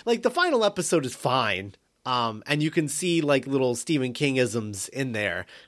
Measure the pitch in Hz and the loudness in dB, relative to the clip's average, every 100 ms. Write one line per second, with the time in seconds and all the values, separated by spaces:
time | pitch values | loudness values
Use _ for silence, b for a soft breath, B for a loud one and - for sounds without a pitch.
0 | 233 233 240 339 359 262 208 202 165 170 | -2 0 0 2 2 4 2 0 0 0
1 | 131 - - 127 113 92 101 - _ _ | 0 -2 0 2 2 -2 -6 -12 _ _
2 | 127 123 117 107 - 147 156 170 147 - | -2 0 0 -4 -2 0 0 0 -2 -2
3 | 180 165 147 135 135 139 131 117 - 151 | 0 2 4 2 2 0 2 0 0 0
4 | 127 123 147 131 123 113 107 98 - 131 | 0 0 0 2 2 0 -4 -8 -8 -6
5 | 131 110 101 87 - b | -4 -2 -2 -4 -8 b